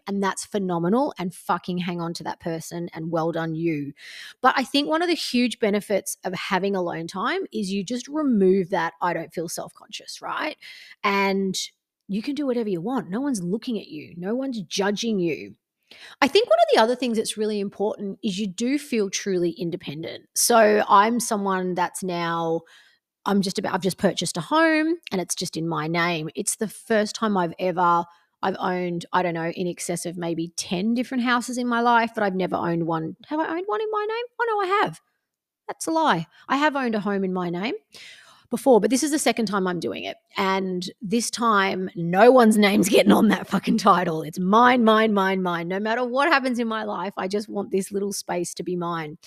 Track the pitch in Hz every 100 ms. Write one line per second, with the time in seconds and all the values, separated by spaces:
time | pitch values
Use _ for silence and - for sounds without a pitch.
0 | - 196 190 - - 208 185 170 170 233
1 | 277 - 175 - - 175 - 180 175 175
2 | 165 170 170 - 170 165 - 170 175 165
3 | 165 165 165 160 165 160 170 151 139 -
4 | - - - - 254 269 247 285 294 320
5 | 349 311 - 240 240 - 214 202 - 196
6 | - - 190 185 - 185 202 196 175 160
7 | 165 185 240 370 - 220 190 202 185 240
8 | - 302 285 214 185 196 175 185 165 -
9 | 180 165 160 - 165 - 165 - - -
10 | - - - - 311 - - - - -
11 | 208 196 196 196 190 185 - _ _ _
12 | - 202 285 277 277 240 214 170 202 262
13 | 160 208 285 214 170 226 254 208 - 151
14 | 135 170 185 247 269 233 160 - 196 208
15 | 233 202 170 - 196 - _ _ _ -
16 | - - 277 403 480 659 659 277 226 247
17 | 247 220 208 208 214 208 202 - 208 -
18 | 196 - 330 185 214 170 240 285 - 226
19 | 196 - 202 185 175 165 170 - - 147
20 | 165 - _ - - 233 214 208 - 202
21 | 220 240 - 208 196 185 185 180 175 -
22 | 185 170 170 170 165 165 - - _ _
23 | _ _ - 196 190 - - 185 180 -
24 | 185 - 170 175 156 311 330 311 320 339
25 | - 190 175 - 180 160 165 151 156 170
26 | 175 165 156 - 196 - 208 - - 220
27 | 208 - 220 190 170 - 180 170 175 170
28 | 170 _ _ - 196 - 190 180 180 170
29 | - 185 180 165 165 180 175 - - 170
30 | 175 175 170 165 170 - - 180 214 240
31 | 247 262 247 240 240 247 247 233 240 233
32 | 226 226 202 185 175 - 170 170 165 165
33 | 160 185 - 302 311 330 403 415 440 415
34 | 427 453 480 - 466 415 370 - - 156
35 | _ _ _ _ _ _ - - - 320
36 | 294 175 160 _ - 269 302 277 247 220
37 | 208 196 190 185 175 175 220 427 _ -
38 | - - - - - 240 269 220 214 247
39 | 302 294 247 226 208 202 185 175 - -
40 | 98 - _ - 190 190 190 180 180 -
41 | 190 233 226 - 233 202 190 185 190 -
42 | 170 185 240 254 220 208 202 208 185 -
43 | 202 208 214 - - 196 - 226 208 180
44 | 175 156 151 185 185 220 247 254 220 220
45 | 220 202 190 190 180 170 170 190 214 240
46 | 247 254 311 277 262 240 226 220 214 196
47 | 190 - 190 208 214 202 - 190 190 202
48 | 196 196 - 175 175 - 180 175 170 165
49 | 151 160